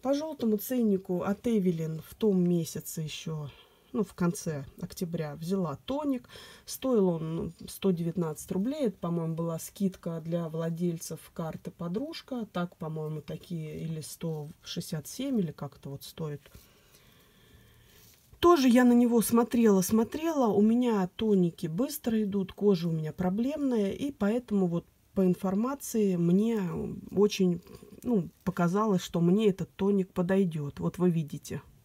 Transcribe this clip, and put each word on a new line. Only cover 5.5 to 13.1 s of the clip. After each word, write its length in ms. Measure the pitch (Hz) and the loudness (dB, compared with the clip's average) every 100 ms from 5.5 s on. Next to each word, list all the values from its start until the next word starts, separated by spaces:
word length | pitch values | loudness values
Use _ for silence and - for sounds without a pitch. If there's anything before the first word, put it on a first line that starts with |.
| 196 165 139 | -2 -2 -6
тоник. 440 | - 269 302 254 - - - - | -6 -4 -2 -4 -6 -20 -20 -20
Стоил 440 | - - 262 240 190 | -16 -6 2 4 4
он, 280 | 165 160 165 | 2 -2 -4
ну, 160 | 165 - - | -6 -10 -16
сто 240 | - 196 | -2 0
девятнадцать 600 | 175 170 170 165 151 - | 2 0 -2 -4 -4 -6
рублей. 340 | 185 214 302 254 | -2 -2 0 -2
Это, 120 | 185 | -2
по-моему, 360 | 180 170 165 | -4 -2 -2
была 240 | 165 165 165 | -4 -4 -6
скидка 640 | - - 196 185 - 165 | -10 -4 -4 -2 -8 -8
для 280 | 160 170 165 | -4 -4 -4
владельцев 680 | 160 165 165 175 165 - 160 - | -4 -4 -2 -2 -4 -8 -12 -14
карты 360 | - 160 165 - | -10 -10 -8 -12
«Подружка». 760 | - 170 185 285 320 - 247 208 | -10 -6 -6 -6 -10 -10 -8 -6
Так, 240 | 180 180 - | -6 -6 -8
по-моему, 440 | 160 156 151 | -8 -6 -6